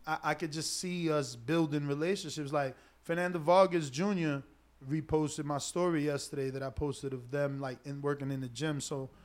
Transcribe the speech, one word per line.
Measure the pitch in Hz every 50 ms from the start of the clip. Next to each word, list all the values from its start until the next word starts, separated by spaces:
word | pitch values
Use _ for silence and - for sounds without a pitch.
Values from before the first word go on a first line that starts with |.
| -
I, | 156 156 -
I | - 151 156
could | 156 170 156
just | 143 160 147 - - -
see | - 180 180 175 170 160
us | 151 151 139 123 120
building | 117 117 127 156 165 165 151 143 147 143 143
relationships. | 143 143 156 180 196 196 196 151 135 156 147 139
Like, | 151 147 139 131 123 - - - - _ -
Fernando | - 170 170 180 180 175 170
Vargas | 147 156 175 190 190 180 175 175 156 135
Junior | 123 143 190 208 208 180 165 151 143 139 135 - - - _ _ _ - 135 131
reposted | 147 160 143 - 156 156 156 143 - - 147
my | 147 147 139
story | - - - 175 180 180 170 151 143
yesterday | 151 143 139 - - - 139 135 135
that | 131 135
I | 135 135
posted | 127 - 151 147 139 - - 135 135
of | 127 120 120
them, | 135 143 143 143 139 139
like, | 139 131 127 - -
in | 143 143 143
working | 143 143 147 135 139 135
in | 139 131
the | 131 123
gym. | 117 117 151 156 151 139
So, | - - 156 135 131 127 - - -